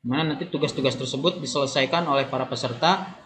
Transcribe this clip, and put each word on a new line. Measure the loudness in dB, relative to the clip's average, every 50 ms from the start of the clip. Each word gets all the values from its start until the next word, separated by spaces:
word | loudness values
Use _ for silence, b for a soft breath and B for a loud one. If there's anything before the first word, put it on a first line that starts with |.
| -2
Mana | -2 0 0 0 0 0
nanti | -2 -4
tugas-tugas | -4 -2 0 0 0 0 0 0 0 0
tersebut | 0 -6 -4 -4 0 0 0 0 0
diselesaikan | -6 -2 0 0 0 2 2 2 2 2 2 0 2
oleh | 2 2 2 2 0
para | -2 -2 -2
peserta. | -2 -4 -4 -2 -4 -2 2 4 4 4 2 0 -10 -12 -16 -20